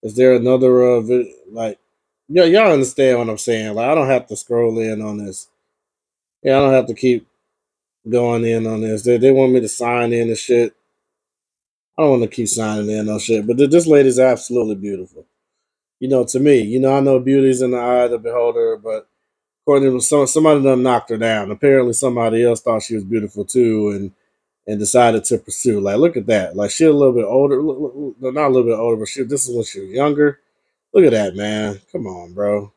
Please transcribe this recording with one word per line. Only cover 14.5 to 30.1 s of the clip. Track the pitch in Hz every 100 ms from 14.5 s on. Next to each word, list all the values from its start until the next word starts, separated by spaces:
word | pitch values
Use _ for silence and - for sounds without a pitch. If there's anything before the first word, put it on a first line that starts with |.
| 120 110
beautiful. | 101 101 95 92 - - _ _ _ _ _ _ _
You | 131
know, | 135
to | 120 131
me, | 147 135
you | 104 123
know, | 131
I | 139
know | 139 131
beauty's | 127 139 135 127
in | 127
the | 123
eye | 120 123
of | 123
the | 117
beholder, | 113 120 120 117 117 110
but | 107 110 - _ _ _ _ _
according | - 139 135
to | 127
some, | - 147 135
somebody | 160 156 147
done | 135 127
knocked | 127 120 -
her | 110
down. | 113 110 98
Apparently | 104 143 135 123
somebody | 113 135 120 117 113
else | 120 117
thought | - 113
she | -
was | 113
beautiful | 95 110 104 104
too | 98 131 120 110 104
and, | 101 98 _ _ _ _ _ -
and | 107
decided | 104 123 120 113
to | - 113
pursue. | - - 127 104
Like, | 98 101
look | 165 165
at | 104
that. | 110 90
Like, | 90 104
she | -
a | 160
little | 147 139
bit | 120
older. | 104 127 143 135
Look, | 151 131
look, | 147 127
look, | 143 113
no, | 131
not | 135 147
a |
little | 127 117
bit | 110
older, | 117 113
but | 107
she, | -
this | 120 139 123
is |
when | 120
she | 110 98
was | 98
younger. | 110 147